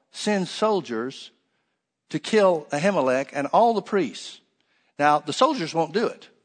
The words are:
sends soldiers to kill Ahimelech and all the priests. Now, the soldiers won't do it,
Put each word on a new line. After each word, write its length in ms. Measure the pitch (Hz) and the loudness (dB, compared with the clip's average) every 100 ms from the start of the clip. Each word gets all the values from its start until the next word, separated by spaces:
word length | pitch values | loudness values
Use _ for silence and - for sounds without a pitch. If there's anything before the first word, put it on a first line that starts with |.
| _ | _
sends 400 | - 208 202 175 | -8 -2 -2 -2
soldiers 800 | - 214 202 123 113 123 - - _ _ _ _ _ _ _ _ | -2 0 0 -4 -6 -6 -10 -18 _ _ _ _ _ _ _ _
to 80 | 156 | -10
kill 480 | - 214 196 165 - | 0 4 4 2 -2
Ahimelech 580 | 147 190 185 131 127 139 | -2 0 2 2 0 -2
and 140 | 139 139 | -6 0
all 260 | 175 233 | 4 4
the 80 | 214 | 2
priests. 580 | - 202 135 - - - _ _ _ _ _ - | -2 -2 -2 -6 -16 -18 _ _ _ _ _ 0
Now, 200 | 147 147 | 2 2
the 160 | 151 | 0
soldiers 400 | 139 254 262 160 | 2 2 2 -4
won't 180 | 160 156 | -2 -2
do 140 | 175 233 | -2 -4
it, 220 | - - _ | -4 -16 _